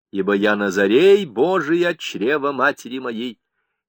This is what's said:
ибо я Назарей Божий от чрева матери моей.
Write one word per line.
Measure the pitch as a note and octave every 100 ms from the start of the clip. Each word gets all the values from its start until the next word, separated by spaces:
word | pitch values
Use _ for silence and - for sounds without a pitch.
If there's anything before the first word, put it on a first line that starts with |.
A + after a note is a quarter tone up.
| _
ибо | G2 F#2+
я | G2+ G#2 G#2
Назарей | G2+ F#2+ G2 B2 F#3+ G3+ F3
Божий | G2 D#3+ F#3+ C#3+ E3+ F3
от | E3+
чрева | - - A2 D3+ C#3
матери | C3+ C#3 - A#2 C3
моей. | B2+ A2+ B2 A2 _ _ _ _